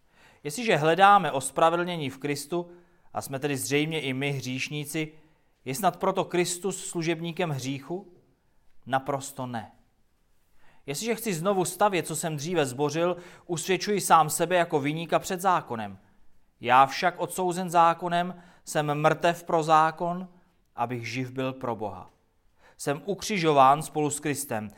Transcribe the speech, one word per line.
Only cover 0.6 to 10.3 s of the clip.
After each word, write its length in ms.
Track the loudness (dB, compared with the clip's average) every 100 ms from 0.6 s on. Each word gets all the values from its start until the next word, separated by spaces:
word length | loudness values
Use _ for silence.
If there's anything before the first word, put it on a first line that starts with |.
| 0 2
hledáme 560 | 4 6 8 8 6
ospravedlnění 800 | -2 -4 2 4 4 -2 -4 -6
v 80 | -6
Kristu, 540 | -4 -4 -4 -6 -6 -12 _ _ _
a 80 | -10
jsme 180 | -8 -6
tedy 180 | -4 -4
zřejmě 440 | 0 0 0 -2
i 120 | -4
my 180 | -2 -2
hříšníci, 840 | -4 -6 -6 -6 -6 -6 -6 -6 -10 _ _ _ _ -10
je 100 | -2
snad 220 | -2 0
proto 280 | 0 0 0
Kristus 600 | 0 0 -2 -6 -6 -8
služebníkem 640 | -4 -4 -4 -4 -4 -4
hříchu? 640 | -4 -6 -8 -8 -10 -12 -20 _ _ _ _ _ -20 -6
Naprosto 600 | -4 -2 -6 -6 -10 -8
ne. 260 | -8 -10 -18 _ _ _ _ _